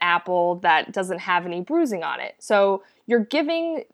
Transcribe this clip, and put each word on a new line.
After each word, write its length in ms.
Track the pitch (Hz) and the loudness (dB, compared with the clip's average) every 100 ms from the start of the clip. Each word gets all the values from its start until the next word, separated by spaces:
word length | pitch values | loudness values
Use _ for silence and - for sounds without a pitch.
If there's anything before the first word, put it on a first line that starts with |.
apple 540 | 175 175 185 180 175 175 | 0 0 0 0 0 2
that 360 | 175 160 - | 2 2 2
doesn't 280 | - 185 175 | -4 -4 -6
have 260 | 190 180 180 | -2 -2 -2
any 160 | 175 | -6
bruising 420 | 185 330 294 190 | -2 0 0 -2
on 160 | 156 123 | -6 -6
it. 160 | 127 - | -10 -12
So 440 | - 202 196 196 - _ - | 0 4 4 2 -6 _ 0
you're 180 | 233 | 0
giving 640 | 214 285 302 330 330 320 - | 2 -2 0 -2 -2 -6 -8